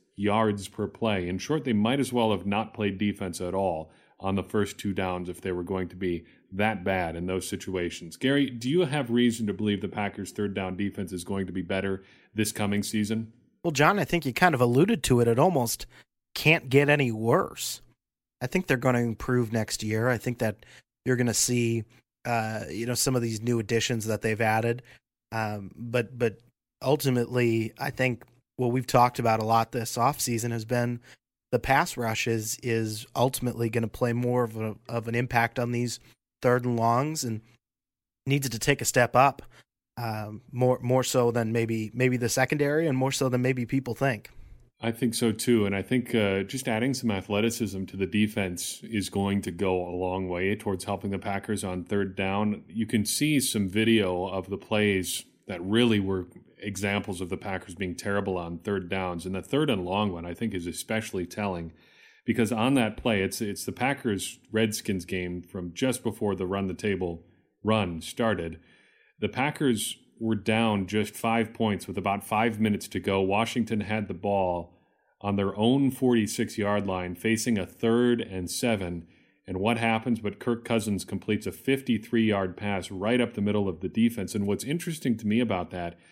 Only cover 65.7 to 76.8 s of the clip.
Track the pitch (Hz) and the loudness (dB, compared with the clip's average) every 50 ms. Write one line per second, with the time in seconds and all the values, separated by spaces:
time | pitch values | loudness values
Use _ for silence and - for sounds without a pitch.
65.7 | 82 - 131 131 117 - - 117 101 - 107 101 95 90 95 90 98 98 98 92 | -6 -2 0 0 0 -2 -4 -6 -4 -2 -2 -2 -2 -2 -2 -2 -2 -2 -2 -4
66.7 | 87 - - 104 98 90 92 87 85 82 - _ _ _ _ _ _ _ - 104 | -4 -4 -4 -2 -2 -2 -2 -4 -6 -8 -12 _ _ _ _ _ _ _ -2 0
67.7 | 110 110 98 90 85 80 - - - - 117 113 104 85 85 82 82 - - _ | 2 2 0 -2 -4 -8 -10 -10 -4 -2 0 0 0 0 -2 -6 -8 -12 -16 _
68.7 | _ _ _ _ _ _ _ _ _ - 107 104 - 127 131 151 - - 156 131 | _ _ _ _ _ _ _ _ _ -6 -6 -4 -2 -2 -2 -2 0 0 2 2
69.7 | 113 104 - - - - _ _ _ - 110 113 110 101 - 117 110 113 113 110 | 2 0 -2 -6 -8 -12 _ _ _ -6 -2 -2 -2 0 2 2 2 4 4 4
70.7 | 104 98 95 90 107 107 101 - - - - 113 113 117 110 110 - - 113 107 | 2 0 0 0 0 -2 -2 -2 -4 -4 -2 0 2 2 0 0 -2 -2 0 0
71.7 | 98 90 - - 90 101 90 101 101 104 - - 110 107 117 120 104 104 110 107 | 0 -2 -4 -6 -6 -2 0 0 0 -2 -2 0 0 2 2 2 2 2 2 2
72.7 | 104 92 - - - 95 - 101 98 98 95 95 98 107 117 113 - 123 110 - | 2 0 -2 -6 -6 -4 0 2 2 2 2 2 2 0 0 0 0 -2 -2 0
73.7 | 117 104 95 98 107 110 104 92 90 87 101 101 101 98 92 90 87 87 82 - | -2 -4 -2 -2 -2 -2 -2 -4 -6 -4 -2 0 0 2 2 0 -2 -2 -6 -10
74.7 | _ _ _ _ _ _ _ _ _ _ 101 101 101 101 98 95 - 104 107 120 | _ _ _ _ _ _ _ _ _ _ -4 -2 0 0 0 0 0 2 4 4
75.7 | 131 143 139 127 131 - 131 123 120 113 104 - - - 113 104 - 113 101 101 | 4 4 4 2 0 2 2 4 4 4 2 2 0 -2 -4 -4 -2 -2 0 0
76.7 | 104 104 | 0 0